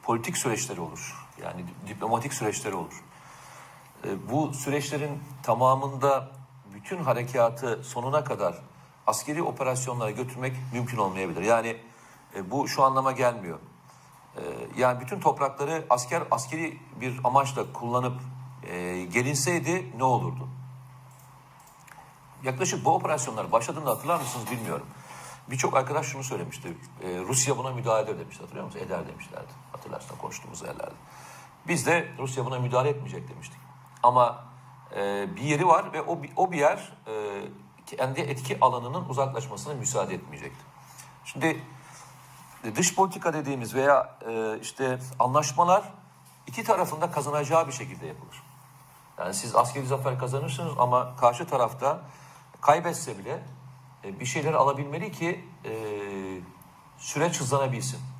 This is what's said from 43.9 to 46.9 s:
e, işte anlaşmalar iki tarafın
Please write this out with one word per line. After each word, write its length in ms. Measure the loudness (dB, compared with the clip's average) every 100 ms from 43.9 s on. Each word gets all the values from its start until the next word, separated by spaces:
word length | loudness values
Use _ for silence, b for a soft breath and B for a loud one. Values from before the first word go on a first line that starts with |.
| 8 6 -6 -6
e, 320 | -2 -2 -4
işte 400 | -8 -4 -2 -2 -6 2
anlaşmalar 640 | 4 4 2 4 6 6 4 -16 -20 -20 -20 -20 -12
iki 160 | -8
tarafın 380 | 2 2 2